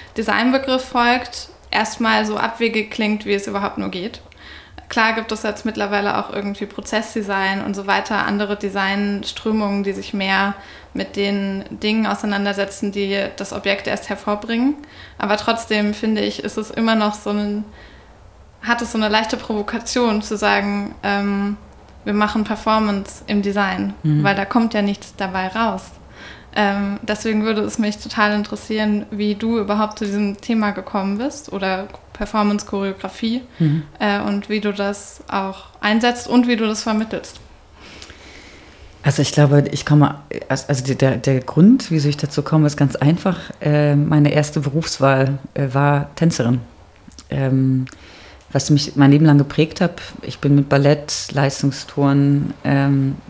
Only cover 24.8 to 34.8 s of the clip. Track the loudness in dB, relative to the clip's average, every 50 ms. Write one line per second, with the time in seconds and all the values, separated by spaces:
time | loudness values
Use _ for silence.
24.8 | 0 0 0 -4 -8 -12 -8 -6 -6 -4 -4 -4 -4 -4 -2 -2 -2 -2 -2 -4
25.8 | -8 -12 -16 -20 -20 -20 -20 -20 -18 -18 -18 -20 -20 -6 -2 0 2 2 2 0
26.8 | 0 -2 -4 -4 -4 -4 -4 -2 -2 0 0 2 2 0 0 0 -2 -2 0 0
27.8 | 0 0 -2 -4 -8 -6 -2 0 2 2 2 0 -2 -4 -6 -10 -6 -4 -2 0
28.8 | 0 2 0 0 -2 -4 -6 -2 -2 -2 -2 -2 -2 0 0 0 0 0 0 0
29.8 | 0 -2 -2 -4 -6 -4 -2 0 0 -2 -2 -4 -4 -2 0 2 2 0 -2 -4
30.8 | -6 -6 -4 -4 -2 -2 -2 -4 -4 -6 -6 -8 -10 -10 -6 -4 -2 -2 -2 -2
31.8 | -4 -8 -14 -18 -20 -16 -10 -10 -6 -2 0 2 2 2 2 0 -2 -4 -4 -4
32.8 | -2 -4 -4 -6 -10 -12 -8 -4 -4 -2 -2 -4 -6 -8 -2 0 2 2 2 0
33.8 | -2 -6 -6 -4 -2 0 0 0 -2 -2 -4 -4 -4 -2 -2 -2 -2 -2 -2 -2